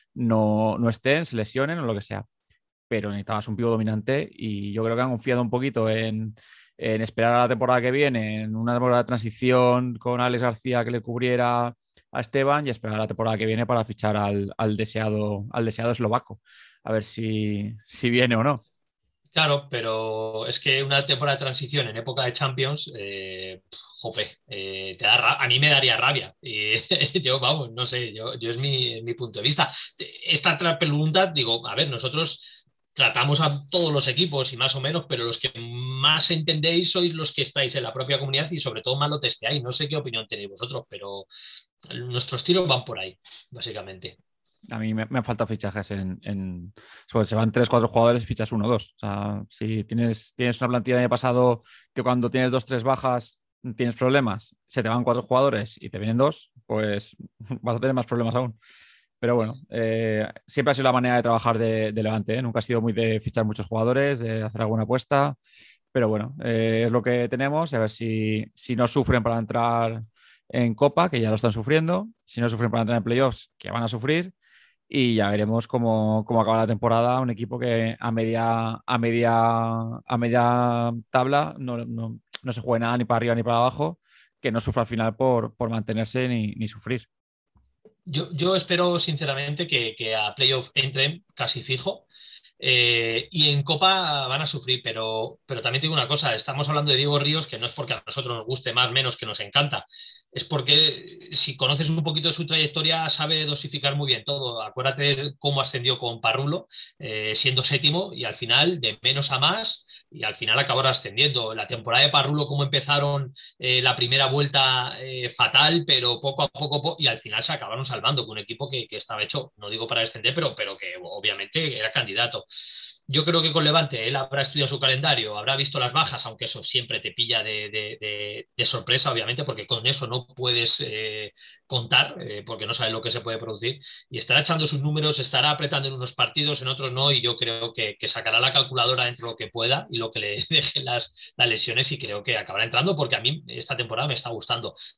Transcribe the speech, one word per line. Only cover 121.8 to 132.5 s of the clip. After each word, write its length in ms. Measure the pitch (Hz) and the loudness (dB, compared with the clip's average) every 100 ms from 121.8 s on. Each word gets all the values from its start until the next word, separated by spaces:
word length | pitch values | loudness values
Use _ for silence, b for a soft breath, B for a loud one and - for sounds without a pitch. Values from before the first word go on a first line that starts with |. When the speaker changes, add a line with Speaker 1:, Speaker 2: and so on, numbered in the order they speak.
| 110 | -2
Speaker 2:
candidato. 540 | 135 123 113 120 113 - B B B B B - | -2 -2 0 -2 -2 -10 B B B B B -4
Yo 180 | 143 151 | 0 2
creo 160 | 165 | 2
que 100 | 160 | 2
con 140 | 160 151 | 2 4
Levante 420 | 160 147 123 117 | 4 2 -2 -2
él 80 | 135 | -2
habrá 260 | 135 139 | -4 -2
estudiado 280 | - 147 135 | 0 0 -2
su 100 | 135 | 0
calendario, 580 | 131 131 151 127 107 104 | 0 2 2 0 -2 -4
habrá 200 | 110 135 | -2 0
visto 220 | 139 143 | 0 0
las 120 | 123 | 0
bajas, 340 | 143 156 123 - | 2 0 0 -4
aunque 200 | 110 117 | -4 -6
eso 180 | - | -6
siempre 380 | - 127 113 110 | -2 -2 -2 -6
te 100 | 107 | -6
pilla 320 | - 117 113 | -2 0 0
de, 260 | 110 107 107 | 0 -6 -6
de, 280 | 107 107 110 | -6 -6 -8
de, 480 | 107 104 104 107 - - | -8 -6 -8 -10 -10 -2
de 100 | 120 | 0
sorpresa, 460 | 120 95 127 143 | 0 2 2 2
obviamente, 320 | 117 107 123 | 0 -2 -4
porque 240 | - - 101 | -4 -6 -4
con 180 | 113 120 | -2 0
eso 220 | 139 120 | -2 -4
no 200 | 127 - | -6 -8
puedes, 520 | - 123 120 117 - | -4 0 2 4 2
eh, 540 | 113 107 107 107 104 B B B - | 0 -6 -6 -8 -10 B B B -6
contar, 480 | 127 117 127 139 - | -4 2 2 2 -4
eh, 220 | - 104 | -10 -10
porque 200 | 101 | -10